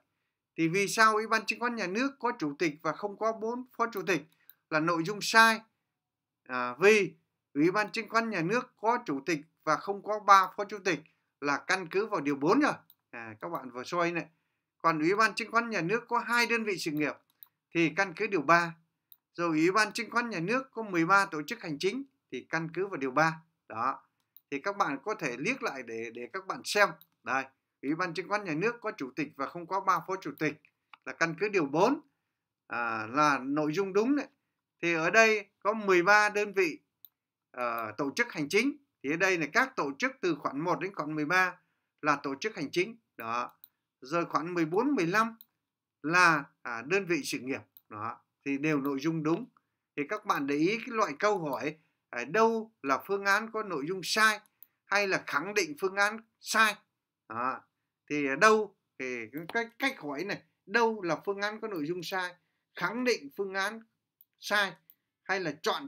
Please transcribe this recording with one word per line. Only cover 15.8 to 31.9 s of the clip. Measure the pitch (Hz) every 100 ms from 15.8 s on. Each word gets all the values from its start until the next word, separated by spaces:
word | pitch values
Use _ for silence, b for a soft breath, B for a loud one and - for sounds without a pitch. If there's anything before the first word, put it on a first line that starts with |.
nước | 165 208 -
có | 233
hai | 226 240 233
đơn | 233
vị | 214 175
sự | 170
nghiệp | 147 147 - _ B B _ _
thì | 165 160 160
căn | 196 165
cứ | 214
điều | 190
ba. | 135 170 170 165 _ _ _ _ _
Rồi | - 170
Ủy | 156 165
ban | 202 208
Chứng | 196 226
khoán | 226 240
Nhà | 190
nước | 170 240 -
có | 226
mười | 220 175 165
ba | 196 190
tổ | 156
chức | 147 226
hành | 180 143
chính | 185 247 277 _ _
thì | 127 -
căn | 165 165
cứ | 165 196
vào | 175
điều | 135
ba. | 127 160 165 - _ -
Đó. | 110 120 - _ _ _ _ _
Thì | 139
các | 202 202
bạn | 175 139
có | -
thể | 214 143 120
liếc | 175 269
lại | - 135
để, | 117 113 117
để | 117 120
các | 190 185
bạn | 165
xem. | - 208 196 165 _ _
Đây, | - 131 131 _ _ _
Ủy | 135 160
ban | 180
Chứng | 165 175
khoán | 208
Nhà | 196
nước | 151 214 233
có | 214 208
chủ | 127 -
tịch | 143 -
và | 131
không | 175 165
có | 190
ba | 190 175 170
phó | 190
chủ | 151 139
tịch | 156 - _ _ _ - -
là |
căn | 131 165 165
cứ | 208
điều | 196 143
bốn. | 147 208